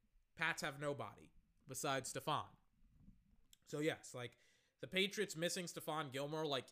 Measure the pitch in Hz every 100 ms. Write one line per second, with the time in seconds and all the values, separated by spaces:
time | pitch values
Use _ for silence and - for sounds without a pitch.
0 | _ - _ - 165 165 156 139 147 131
1 | 104 98 - - _ _ - - 151 135
2 | - 135 - 135 95 - _ _ - -
3 | - - _ - - - - 147 156 131
4 | - 123 120 - - _ _ _ 127 185
5 | 202 214 190 156 170 190 170 165 - 156
6 | 147 131 143 156 156 135 -